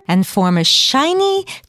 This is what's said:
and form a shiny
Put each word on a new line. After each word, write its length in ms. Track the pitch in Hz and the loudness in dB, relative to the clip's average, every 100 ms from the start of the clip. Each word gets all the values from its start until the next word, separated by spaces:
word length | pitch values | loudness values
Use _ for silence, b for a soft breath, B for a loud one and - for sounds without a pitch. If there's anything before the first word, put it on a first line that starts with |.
| - | 0
and 180 | 180 | 0
form 320 | 190 - 180 175 | 0 0 0 2
a 60 | |
shiny 840 | 165 - - 262 311 370 392 392 381 B | 2 2 0 0 0 0 0 -2 -4 B